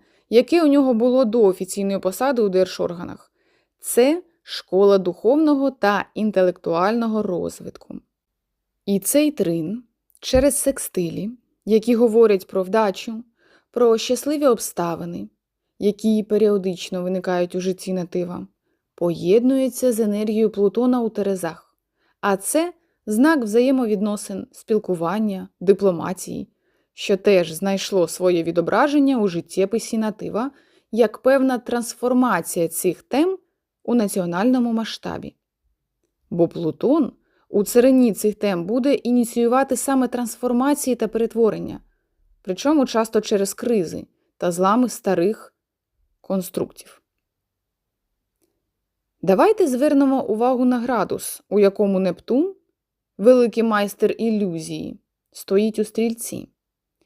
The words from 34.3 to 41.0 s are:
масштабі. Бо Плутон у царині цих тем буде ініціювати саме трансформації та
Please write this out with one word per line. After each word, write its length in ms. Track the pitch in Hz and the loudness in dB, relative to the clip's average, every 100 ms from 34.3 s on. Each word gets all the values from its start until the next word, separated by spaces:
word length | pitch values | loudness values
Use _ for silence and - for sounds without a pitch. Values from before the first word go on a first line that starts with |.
| 175 226 254 240 | -2 0 2 0
масштабі. 640 | 226 220 - - - - - _ _ _ _ _ _ _ _ _ | -2 -4 -8 -10 -10 -12 -18 _ _ _ _ _ _ _ _ _
Бо 180 | 170 170 | -2 -2
Плутон 640 | - 165 - 208 311 262 - _ _ _ | -2 -6 -2 0 2 0 -6 _ _ _
у 160 | 202 | -2
царині 480 | 202 240 247 262 247 | 2 4 4 6 4
цих 220 | 185 214 | 2 -2
тем 300 | 202 208 180 | -2 -2 -2
буде 300 | 170 240 262 | -2 -2 0
ініціювати 800 | 269 - 247 233 - 233 254 269 247 | 0 2 0 0 0 2 2 0 -2
саме 320 | - 269 247 | 0 0 0
трансформації 880 | 240 240 - 247 240 269 294 - | -2 -6 -6 -2 0 0 0 -2
та 120 | 240 | -2